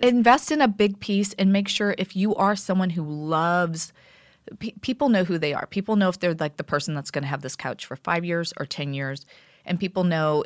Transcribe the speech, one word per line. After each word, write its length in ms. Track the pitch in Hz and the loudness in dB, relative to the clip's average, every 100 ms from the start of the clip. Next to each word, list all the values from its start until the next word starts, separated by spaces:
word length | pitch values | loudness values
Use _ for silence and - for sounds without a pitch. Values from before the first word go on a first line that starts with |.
invest 480 | 247 240 233 269 - | 2 6 6 6 4
in 100 | 302 | 2
a 60 | 254 | 2
big 320 | 202 208 196 | 4 0 0
piece 320 | - 202 202 | -2 0 0
and 200 | - 190 | 2 2
make 140 | 196 196 | 2 0
sure 260 | - 208 - | -2 -2 -2
if 180 | 185 185 | -4 -2
you 180 | 208 - | 0 2
are 200 | 196 202 | 2 0
someone 340 | - 185 185 | 0 0 0
who 140 | 170 | -2
loves, 920 | 151 151 156 160 170 175 175 160 - - _ - _ _ - - | -6 -6 -2 0 2 2 0 -2 -8 -10 _ -20 _ _ -20 -12
pe-, 140 | 226 - | -12 -8
people 260 | - 254 285 | -6 0 2
know 140 | 208 | 4
who 140 | 180 170 | 2 0
they 160 | 156 | -2
are. 120 | 139 - | -2 -4
People 280 | 202 196 214 | -6 0 2
know 140 | 185 | 2
if 100 | 180 | 2
they're, 140 | 175 165 | -2 0
like, 220 | 151 - | -2 -4
the 60 | 151 | -4
person 280 | 143 - | -2 -2
that's 180 | 147 139 | -6 -6
gonna 160 | 143 139 | -4 -4
have 140 | 139 | -4
this 140 | 139 - | -6 -8
couch 300 | 131 120 - | -8 -8 -10
for 100 | 127 | -8
five 300 | - 170 175 | -2 -2 0
years 280 | 170 170 - | -2 -4 -6
or 80 | 143 | -8
ten 280 | - 143 | -6 -6
years. 320 | 139 135 139 - - _ _ - | -4 -6 -8 -14 -20 _ _ -6
And 140 | 175 | -4
people 240 | 196 185 | -2 0
know 400 | 180 160 156 151 | 2 2 2 2